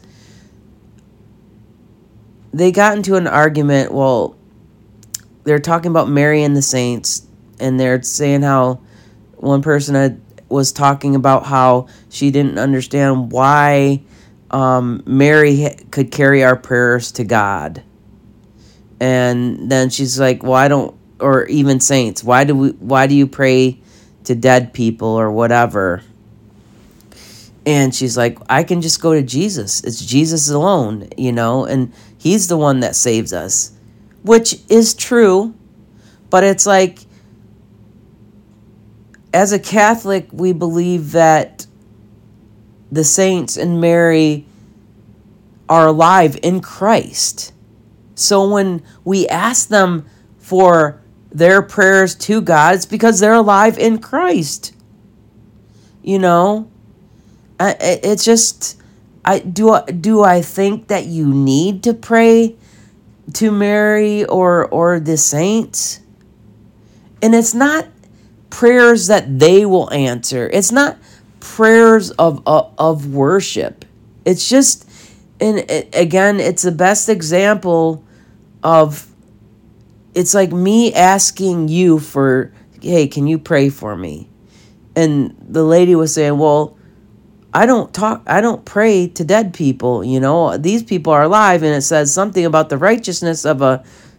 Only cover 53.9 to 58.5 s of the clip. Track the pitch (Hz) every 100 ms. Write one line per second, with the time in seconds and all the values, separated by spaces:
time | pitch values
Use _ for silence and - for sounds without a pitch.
53.9 | 220 - 277 359 311 147 - - _ _
54.9 | _ _ _ _ _ _ _ _ _ _
55.9 | _ - 196 185 170 185 214 220 _ _
56.9 | _ _ _ _ _ _ - 196 - -
57.9 | 185 202 208 - 226 -